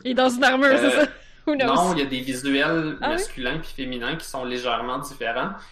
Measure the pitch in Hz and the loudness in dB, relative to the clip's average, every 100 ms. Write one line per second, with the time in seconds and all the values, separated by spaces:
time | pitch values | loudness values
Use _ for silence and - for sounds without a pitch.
0 | 254 247 254 247 262 262 277 277 277 269 | -4 2 2 4 4 6 4 6 4 4
1 | 285 - - - - 294 262 156 185 165 | 2 0 -20 -10 -2 0 2 4 4 2
2 | 135 127 131 127 139 139 151 165 156 147 | 0 -2 -4 -4 0 2 2 0 -2 -4
3 | 294 339 - - 127 156 - - 127 127 | -2 -2 -4 -4 -4 -4 -6 -8 -8 -6
4 | 120 156 - 135 123 123 123 113 120 131 | -4 -6 -8 -8 -6 -4 -2 -2 -2 -6
5 | 143 - 113 120 175 - - | -6 -6 -4 -2 -4 -8 -16